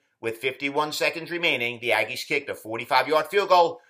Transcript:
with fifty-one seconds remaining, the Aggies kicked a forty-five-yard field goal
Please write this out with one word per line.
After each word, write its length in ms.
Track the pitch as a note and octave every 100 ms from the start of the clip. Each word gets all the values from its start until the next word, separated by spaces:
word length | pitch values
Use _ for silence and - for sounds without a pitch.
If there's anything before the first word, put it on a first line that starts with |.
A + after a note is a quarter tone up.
| _ _
with 140 | A2+ A2
fifty-one 560 | C3+ C3+ C#3 C#3+ D3+
seconds 380 | D3 D3+ D#3+ D#3+
remaining, 480 | E3+ E3+ C3 A#2+ A#2+
the 100 | A#2
Aggies 360 | G#2+ G#2+ B2 -
kicked 240 | D3 C#3+
a 40 |
forty-five-yard 760 | F#2+ G#2+ A#2 B2 C3 B2+ D3+ D3+
field 200 | G3+ F#3
goal 320 | F3+ E3+ -